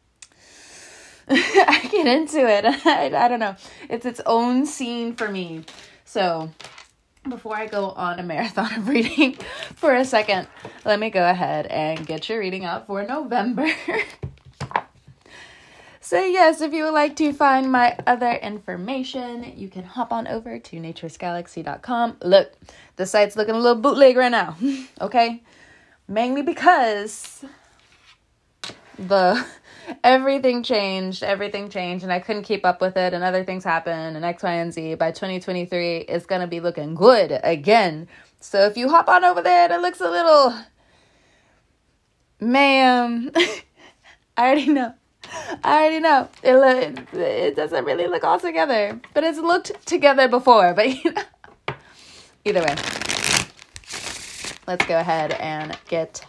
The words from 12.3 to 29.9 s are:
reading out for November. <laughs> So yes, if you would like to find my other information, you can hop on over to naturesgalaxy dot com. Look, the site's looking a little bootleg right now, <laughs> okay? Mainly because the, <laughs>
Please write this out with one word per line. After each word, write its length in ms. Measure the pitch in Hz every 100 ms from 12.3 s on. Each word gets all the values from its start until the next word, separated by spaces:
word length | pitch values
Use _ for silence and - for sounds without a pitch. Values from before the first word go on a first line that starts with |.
| 226
reading 260 | 190 190
out 220 | 180 175 -
for 160 | 196
November. 680 | 208 285 262 240 240 233 311 - -
<laughs> 180 | 440 - - - - - - - - - _ - _ _ - - - - - - -
So 240 | - 349
yes, 360 | 381 370 320 320
if 120 | 311
you 120 | 311
would 100 | 311
like 220 | 311 294 302
to 160 | 302
find 400 | 285 285 262 262
my 260 | 254 240 - -
other 240 | 247 240
information, 1200 | 240 214 208 196 180 190 269 262 262 247 240 247 -
you 120 | 196
can 140 | 190
hop 300 | 180 254 233
on 160 | 233 -
over 320 | 226 233 233
to 160 | - 165
naturesgalaxy 880 | 165 160 165 - 180 175 170 -
dot 180 | 160 139
com. 340 | - 240 233 -
Look, 300 | 175 190 - - - - -
the 120 | - 190
site's 280 | 208 208
looking 220 | 214 214 226
a 20 |
little 240 | 240 233
bootleg 340 | 262 247 269 254
right 140 | 247
now, 260 | 233 180 160 262 269
<laughs> 220 | 262 -
okay? 420 | 208 247 233 233 _ _ - _ _ _ -
Mainly 360 | 202 247 269
because 1040 | 294 - 311 339 233 208 208 - - - 269 - _ _ _ _ _ _ _ _ _ _ - - _ -
the, 440 | 185 196 180 233 254 - _
<laughs> 300 | - -